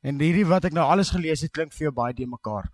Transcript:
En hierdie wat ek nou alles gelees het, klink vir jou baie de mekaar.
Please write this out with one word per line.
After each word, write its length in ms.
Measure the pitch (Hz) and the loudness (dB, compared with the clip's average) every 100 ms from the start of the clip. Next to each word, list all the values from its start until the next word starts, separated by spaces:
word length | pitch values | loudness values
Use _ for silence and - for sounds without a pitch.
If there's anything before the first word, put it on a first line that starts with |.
En 160 | 139 139 | -4 0
hierdie 280 | 151 175 190 | 2 4 4
wat 200 | 185 180 | 2 2
ek 80 | 160 | 0
nou 80 | 143 | 4
alles 240 | 185 196 | 4 2
gelees 320 | 180 160 156 | 0 -2 -2
het, 80 | - - | -4 -4
klink 160 | 156 - | -6 -4
vir 140 | 151 | -4
jou 40 | 123 | -2
baie 200 | 120 123 | -4 -4
de 120 | 123 | -8
mekaar. 400 | 123 110 104 - | -8 -6 -6 -8